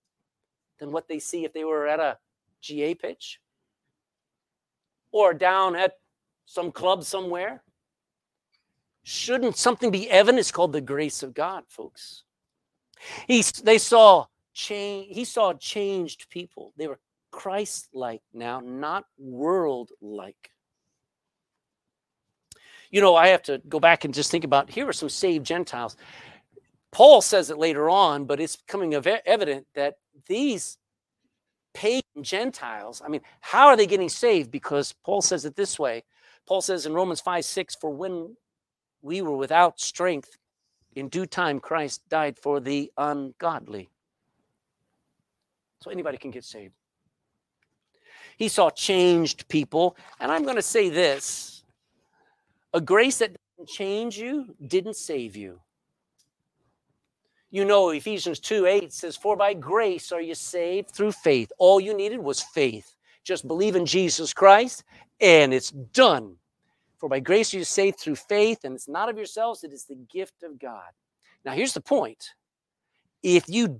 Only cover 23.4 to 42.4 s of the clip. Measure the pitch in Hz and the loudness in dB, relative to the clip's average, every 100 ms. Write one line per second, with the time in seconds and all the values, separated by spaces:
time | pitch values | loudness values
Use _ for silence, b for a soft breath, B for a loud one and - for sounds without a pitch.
23.4 | - 135 151 151 165 170 151 135 147 170 | 0 -8 -6 2 4 4 0 -6 -4 -4
24.4 | 160 139 143 220 277 160 - - 190 160 | 0 0 0 -6 -6 -6 -8 -4 -2 -2
25.4 | 127 170 170 123 117 - B B B B | -4 -6 -6 -8 -10 -14 B B B B
26.4 | B _ _ _ _ - 269 254 - 202 | B _ _ _ _ 8 12 12 8 0
27.4 | 143 151 165 143 156 190 180 143 139 143 | 0 -2 0 0 2 4 4 2 -4 -4
28.4 | 156 - - 208 175 147 151 220 - 220 | -6 -10 -10 -6 -4 -2 0 -2 0 0
29.4 | 147 135 - 147 143 139 _ 139 - 208 | 0 -6 -8 -6 -6 -6 _ _ -8 -4
30.4 | 285 202 - - _ _ _ _ _ _ | -2 -4 -8 -16 _ _ _ _ _ _
31.4 | _ _ _ - 208 262 - 147 135 185 | _ _ _ -6 -2 -2 -4 -14 -8 -6
32.4 | 254 - 123 110 104 123 147 151 b b | -6 -8 -14 -14 -14 -16 -10 -10 b b
33.4 | - 208 285 240 196 190 175 - 240 190 | -2 6 8 8 4 2 -2 -2 0 0
34.4 | 123 135 - 143 139 - - 202 - 175 | -2 -10 -6 -4 -4 -8 -6 -2 -2 -2
35.4 | 147 139 196 - 139 113 - b b b | -6 -6 -6 -4 -6 -6 -14 b b b
36.4 | - 190 180 180 151 160 185 156 - 175 | -4 -4 -2 -6 -4 -4 -2 -4 -4 -4
37.4 | - - 180 - 156 143 190 175 165 - | -6 -8 -10 -10 -10 -8 -10 -10 -12 -18
38.4 | _ _ _ _ _ _ 139 185 165 139 | _ _ _ _ _ _ -10 -6 -4 -4
39.4 | 135 160 175 - - - 180 151 - _ | 0 4 4 2 -12 -4 -4 -4 -10 _
40.4 | _ _ _ _ _ 139 139 175 180 - | _ _ _ _ _ -14 -8 -8 -6 -4
41.4 | 170 143 - 160 147 - - 156 147 - | -2 -4 -4 -6 -6 -10 -4 -2 -2 -4